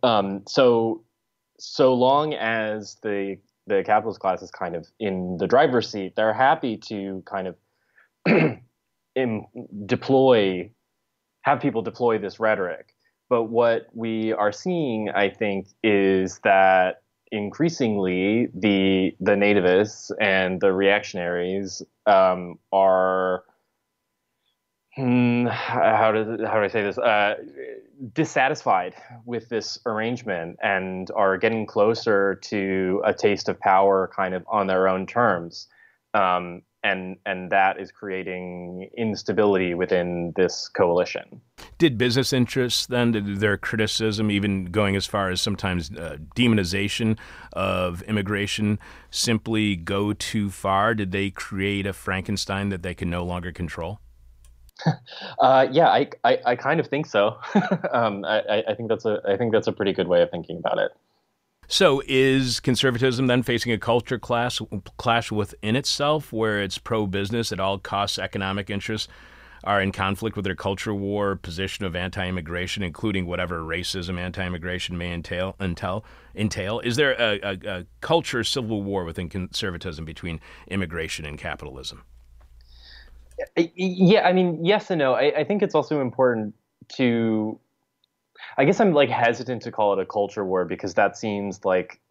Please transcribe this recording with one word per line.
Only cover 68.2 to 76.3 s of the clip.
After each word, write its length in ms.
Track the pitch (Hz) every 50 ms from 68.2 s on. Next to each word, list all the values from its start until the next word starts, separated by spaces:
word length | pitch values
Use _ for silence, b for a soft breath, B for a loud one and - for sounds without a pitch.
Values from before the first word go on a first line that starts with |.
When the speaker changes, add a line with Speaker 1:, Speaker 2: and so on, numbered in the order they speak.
| 95 98 - 107 98 95 95 101 98 -
Speaker 2:
interests 400 | 104 98 - - 110 107 - - B B B B B B B B B B B
are 180 | - 101 101
in 100 | 95 98
conflict 440 | 95 - 98 95 101 - - 113 98
with 100 | 107 98
their 100 | 98 92
culture 380 | - - 98 98 95 - 113 104
war 420 | 101 98 98 101 104 101 98 98
position 480 | 92 - 98 82 85 95 92 - - 104
of 120 | 92 82
anti-immigration, 880 | 87 90 92 90 104 92 90 92 92 82 78 85 87 90 90 - 107 101
including 420 | 87 76 - - 107 101 95 90
whatever 360 | 85 87 87 90 85 90 82
racism 560 | 80 80 82 87 87 - - 98 87 87 92 87
anti-immigration 800 | 90 92 87 101 92 90 90 87 80 90 90 90 - - 90 87
may 140 | 87 87
entail, 440 | 87 85 82 - 90 90 92 95 - -
entail, 460 | 98 92 85 - - 92 90 107 b b b b b b